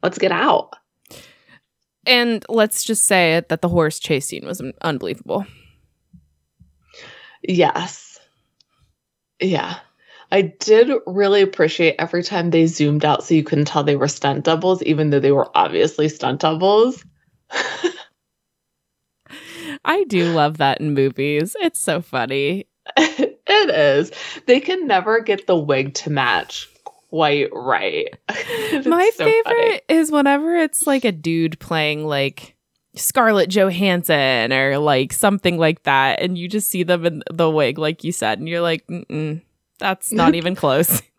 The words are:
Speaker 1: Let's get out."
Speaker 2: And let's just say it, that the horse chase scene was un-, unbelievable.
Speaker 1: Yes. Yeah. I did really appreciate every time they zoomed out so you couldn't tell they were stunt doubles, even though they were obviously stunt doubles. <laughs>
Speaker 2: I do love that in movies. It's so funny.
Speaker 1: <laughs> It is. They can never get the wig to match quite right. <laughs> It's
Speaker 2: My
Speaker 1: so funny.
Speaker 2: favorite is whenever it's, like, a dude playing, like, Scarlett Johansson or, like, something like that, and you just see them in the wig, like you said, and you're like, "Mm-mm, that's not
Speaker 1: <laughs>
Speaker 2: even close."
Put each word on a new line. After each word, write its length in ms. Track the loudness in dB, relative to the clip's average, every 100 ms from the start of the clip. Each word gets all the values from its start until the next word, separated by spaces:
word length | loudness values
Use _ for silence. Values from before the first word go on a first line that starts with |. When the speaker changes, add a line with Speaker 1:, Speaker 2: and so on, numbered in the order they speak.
Speaker 1:
Let's 140 | -4 -2
get 160 | -2
out." 400 | 0 0 0 -2 -18 _ _ _ -20 -20 _ _ -20 _ _ _ _ 2
Speaker 2:
And 380 | 2 2 -2 -2
let's 340 | 0 2 0
just 220 | -4 -2 2
say 300 | 4 4 2
it, 120 | 0
that 140 | -4
the 80 | 0
horse 300 | 0 0 -2
chase 260 | -4 -4 -4
scene 200 | -12 -10
was 140 | -10
un-, 140 | -10 -8
unbelievable. 640 | -6 -4 -6 -10 -6 -6 -6 -16 _ _ _ _ _ -20 _ _ _ _ -20 _ _ -20 -20 -20 -20 _ -4
Speaker 1:
Yes. 720 | 2 4 2 -6 -12 -20 -20 _ _ _ _ _ _ _ _ _ _ _ _
Yeah. 380 | -2 -2 -4 -10 _ _ _ -20 -2
I 100 | 0
did 480 | 0 -6 4 6 6 2 -2
really 340 | 0 2 4
appreciate 540 | 2 2 0 2 0 2
every 240 | -4 -4
time 280 | -4 -2 0
they 160 | 4 2
zoomed 360 | 2 0 2
out 200 | 0 0
so 100 | 2
you 100 | 0
couldn't 220 | 2 0 0
tell 180 | 0
they 120 | 0 0
were 120 | -2
stunt 360 | -2 -2 -2 0
doubles, 360 | 0 0 0
even 260 | 0 0 2
though 100 | 2
they 120 | 2
were 180 | 2 2 0
obviously 500 | 0 2 0 0 -2
stunt 340 | -2 -6 -2
doubles. 640 | -2 0 2 4 2 0 -16 _ _ _ _
<laughs> 40 | -8 -8 -4 -6 -6 -20 _ _ _ _ _ _ _ _ _ _ _ _ -20 -20 -16 -12 -8 -2
Speaker 2:
I 180 | -2 0
do 260 | 0 2
love 240 | 2 0 0
that 240 | -2 0
in 120 | -2
movies. 640 | 0 0 0 -2 -2 -4 -2
It's 200 | -4 -2
so 220 | -4 -4
funny. 640 | -4 -6 -4 -2 -2 -4 -8 _ -4 0
Speaker 1:
<laughs> 100 | 0 0 -4 -4 0
It 200 | 2 2
is. 400 | 2 4 4 0 -8 -16 -12 2
They 140 | 2
can 260 | 2 -4 0
never 360 | 0 2 0
get 260 | 0 -2 0
the 100 | 0
wig 380 | 2 0 -2 -6
to 160 | -4
match 580 | -2 0 0 -2 -14 -16 _ -20 _ _
quite 400 | 0 2 2 -2
right. 560 | -4 -2 -2 -2 -4 -6 -10
<laughs> 80 | -12
It's 560 | -10 -8 -6 -4 -4 0
Speaker 2:
My 240 | 2 2 2
Speaker 1:
so 80 |
funny. 180 | 2 2
Speaker 2:
favorite 400 | 2 2 2 0 0
is 220 | 0 2
whenever 440 | 2 2 2 0 0
it's, 300 | 0 -2 0
like, 180 | 0
a 80 | 0
dude 480 | -4 -4 -2 -2 -4
playing, 460 | -6 -2 -2 -2 -4
like, 500 | -2 -2 -6 -20 _ _ _ _ -8
Scarlett 540 | -2 2 4 4 2
Johansson 1040 | 2 2 2 0 0 2 2 4 2 2
or, 240 | 2 2 0
like, 340 | 2 2 0
something 440 | 0 0 2 0 2
like 240 | 0 0
that, 380 | 0 2 2 0
and 160 | -4 -4
you 100 | -6
just 220 | -4 -4
see 140 | -4
them 240 | 0 0 0
in 160 | -4 -10
the 160 | -2 0
wig, 300 | 2 0 0
like 240 | -4 -4
you 80 | -6
said, 260 | -4 -2 -4
and 100 | -4
you're 140 | -4
like, 240 | -2 -4 _
"Mm-mm, 560 | -12 -8 -6 -6 -8 _ _ _ _
that's 320 | -6 -4 -4
not 240 | 2 2 2
Speaker 1:
<laughs> 0 |
Speaker 2:
even 180 | -2
close." 480 | -2 0 0 2 0 -2